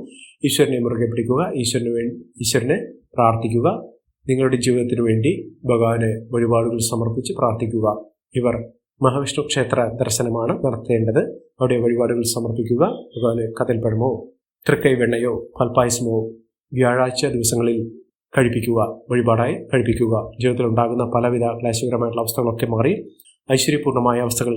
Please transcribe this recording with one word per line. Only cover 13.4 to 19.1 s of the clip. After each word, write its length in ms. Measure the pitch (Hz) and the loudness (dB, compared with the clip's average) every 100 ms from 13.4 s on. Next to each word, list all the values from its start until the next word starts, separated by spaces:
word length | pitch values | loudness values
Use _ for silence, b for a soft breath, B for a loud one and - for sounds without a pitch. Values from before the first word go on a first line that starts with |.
| 113 | -4
കദൽപ്പഴമോ 560 | 113 123 113 113 110 127 113 - _ _ _ - | -4 -2 0 0 0 -2 -2 -10 _ _ _ -2
തൃക്കൈ 260 | - 143 | 2 2
വെണ്ണയോ 380 | 127 120 117 120 107 - | 2 2 0 -2 -4 -8
പാൽപ്പായസമോ 640 | - 123 123 120 117 120 113 113 113 _ _ _ | -4 0 2 2 0 -2 -2 -4 -10 _ _ _
വ്യാഴാഴ്ച 500 | 123 127 123 127 127 143 | 0 2 4 0 0 -2
ദിവസങ്ങളിൽ 520 | 123 113 117 117 113 113 - - _ _ | 0 0 0 0 0 -4 -12 -20 _ _
കഴിപ്പിക്കുക, 480 | - 120 120 113 113 104 - | 2 2 2 0 0 0 -4
വഴിപാടായി 460 | - | -4